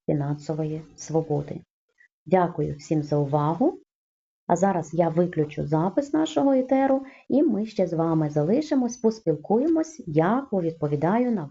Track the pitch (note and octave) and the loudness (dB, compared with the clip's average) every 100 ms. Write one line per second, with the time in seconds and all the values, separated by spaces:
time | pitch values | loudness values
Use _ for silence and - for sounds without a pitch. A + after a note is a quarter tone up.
0 | - D3+ C#3+ D3 D#3 D#3 D#3 D#3 - - | -4 -2 -2 -4 -6 -6 -6 -8 -12 -18
1 | - D#3+ D#3+ D3 C#3+ - - _ _ _ | 0 2 2 -2 -4 -12 -14 _ _ _
2 | _ _ - F#3 F3 E3+ D3+ D3 - D#3 | _ _ 2 4 4 0 -4 -6 -2 -2
3 | D3 D3 C#3 D3 D3 E3+ D4 F#4 _ _ | 2 0 2 0 0 2 0 -2 _ _
4 | _ _ _ _ - E3+ G3 F3+ - E3 | _ _ _ _ -2 0 2 0 -2 0
5 | E3 E3 F3 D#3+ D3 D3+ D3 D#3 F#3 D4 | 2 2 0 0 -2 -4 -2 0 2 0
6 | C#4+ D#4 D#4 C#4+ C#4 C4 B3+ C4+ C4+ C4+ | -2 -2 0 0 2 2 2 2 2 0
7 | C4+ - - B3 D#4 G3+ A3 - F3 E3 | -4 -16 -2 2 2 0 -2 -2 -2 0
8 | E3 D#3+ D3+ D3 D3+ C4 D4+ C4+ A#3+ - | 0 2 2 0 2 0 0 -2 -2 0
9 | A3 A3 E3 D3+ - A3 D#4 D#4+ D#4+ - | -2 0 -2 -2 0 0 2 0 -2 -8
10 | - D3+ F3 B3 C#4 G3 E3 E3 D3 C#3+ | -2 0 2 0 -2 -4 -4 -4 -4 0
11 | D#3+ A3+ B3 G#3 D3 | 0 2 0 -2 -6